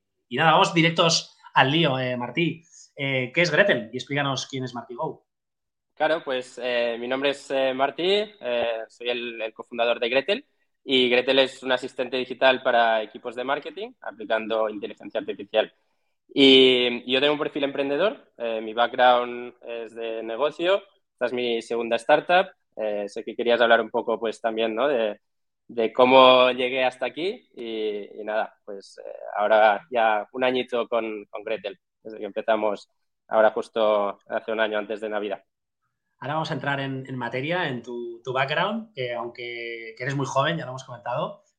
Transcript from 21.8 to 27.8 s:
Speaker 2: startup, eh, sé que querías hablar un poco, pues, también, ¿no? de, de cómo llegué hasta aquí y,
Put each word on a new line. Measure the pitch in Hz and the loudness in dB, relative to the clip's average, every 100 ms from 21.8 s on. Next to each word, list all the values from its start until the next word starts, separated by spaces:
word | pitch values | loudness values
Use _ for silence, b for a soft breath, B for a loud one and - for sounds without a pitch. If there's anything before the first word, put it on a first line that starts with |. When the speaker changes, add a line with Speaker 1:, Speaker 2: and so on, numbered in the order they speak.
| 117 117 | -2 -2
Speaker 2:
startup, | - 151 151 180 185 _ _ - | 2 2 4 2 2 _ _ -8
eh, | 107 104 101 | -6 -4 -6
sé | - 110 | -8 -12
que | 107 | -4
querías | 117 117 | 0 4
hablar | 117 117 | 6 4
un | 110 | 2
poco, | 117 110 110 | -4 -2 -2
pues, | 113 104 | -4 -4
también, | 113 110 113 | -4 -2 -2
¿no? | 110 139 | 0 0
de, | 131 110 104 _ _ _ _ _ | 0 -2 -4 _ _ _ _ _
de | 120 110 | -4 -2
cómo | - 127 131 131 127 127 | 4 6 10 10 8 6
llegué | 123 127 135 127 | 2 -2 0 -2
hasta | - 123 | -2 -8
aquí | 147 180 247 _ | -6 -8 -8 _
y, | - 117 110 | -14 -10 -6